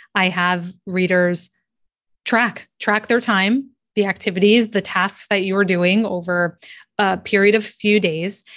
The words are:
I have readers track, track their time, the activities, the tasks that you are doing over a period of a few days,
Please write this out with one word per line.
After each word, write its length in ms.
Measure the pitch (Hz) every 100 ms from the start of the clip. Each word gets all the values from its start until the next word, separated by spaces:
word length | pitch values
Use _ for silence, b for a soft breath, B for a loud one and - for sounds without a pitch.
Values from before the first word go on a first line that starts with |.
| B 202
I 120 | 185
have 460 | 180 180 180 175 - -
readers 640 | 180 180 180 175 175 - _ _ _ _ _ _ _ -
track, 420 | 226 233 - - _
track 280 | - 214 214
their 140 | 240
time, 480 | 240 196 196 254 269 _ _ -
the 100 | 196
activities, 640 | 190 - 180 208 233 220
the 120 | 196
tasks 440 | 190 180 190 - -
that 140 | 202
you 120 | 190 190
are 100 | 190
doing 400 | 180 180 202 220
over 540 | 180 175 175 175 175 B B B -
a 180 | 196 185
period 400 | - 202 202 220
of 80 |
a 40 | 214
few 340 | - 208 208
days, 420 | 185 160 180 196 -